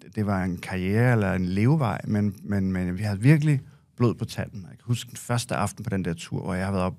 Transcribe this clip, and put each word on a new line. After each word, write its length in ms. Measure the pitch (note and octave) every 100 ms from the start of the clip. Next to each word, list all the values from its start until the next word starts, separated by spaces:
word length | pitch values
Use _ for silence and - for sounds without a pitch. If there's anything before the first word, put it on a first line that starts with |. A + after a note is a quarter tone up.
| -
det 120 | G#2 G2+
var 180 | G2
en 120 | F#2 E2+
karriere 560 | - F#2 F#2 G#2 B2
eller 200 | A#2 G2
en 120 | F#2 F2+
levevej, 540 | F#2+ A#2 D#3+ A#2+ -
men, 300 | - G#2 G#2 F#2+
men, 300 | - G2+ F#2+
men 260 | F#2 F2+ F2+
vi 40 |
havde 180 | G#2+ G2
virkelig 400 | A#2+ D#3 D3+ C#3+ - - _ -
blod 180 | A#2+
på 100 | F#2
tanden. 360 | A2 - - -
Jeg 80 | F2+ -
kan 60 |
huske 240 | - A#2+ A#2+
den 80 | -
første 380 | - A#2+ - C2+
aften 280 | G2+ -
på 60 | G2
den 140 | G2
der 100 | F2
tur, 280 | E2+ - F#2+
hvor 120 | F2+
jeg 100 | F2+
har 80 | F#2+
været 120 | G2
op 120 | F#2